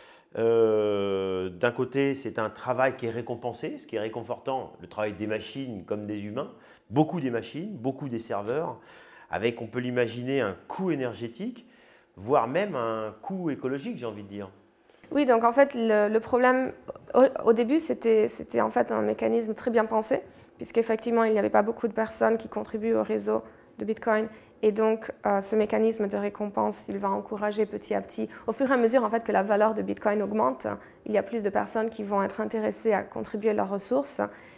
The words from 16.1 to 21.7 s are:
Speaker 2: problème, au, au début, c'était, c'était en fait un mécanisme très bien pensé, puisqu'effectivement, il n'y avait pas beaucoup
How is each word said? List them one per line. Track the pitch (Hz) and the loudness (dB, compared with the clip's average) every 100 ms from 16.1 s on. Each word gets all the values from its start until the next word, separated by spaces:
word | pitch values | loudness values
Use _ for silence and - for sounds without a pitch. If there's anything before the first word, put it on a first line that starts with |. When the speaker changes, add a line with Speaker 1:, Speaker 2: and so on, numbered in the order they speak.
| 220 | 2
Speaker 2:
problème, | 220 247 254 254 262 - - - - | 2 4 4 4 0 -6 -14 -16 0
au, | - 262 - - | 6 6 6 4
au | |
début, | 226 233 311 | 4 4 2
c'était, | 320 240 233 220 226 | 0 -2 4 4 4
c'était | - - - | 0 -4 0
en | 220 | 2
fait | 240 240 | 2 0
un | 220 | 2
mécanisme | 208 214 220 233 220 | 0 2 2 2 0
très | 214 - | -4 0
bien | 226 | 2
pensé, | 214 220 220 277 - - - - | 2 0 0 -2 -2 -20 -20 -14
puisqu'effectivement, | - 233 226 220 240 233 | -4 0 0 0 2 2
il | 226 | 4
n'y | 214 | 4
avait | 208 | 4
pas | 214 | 4
beaucoup | 208 | 4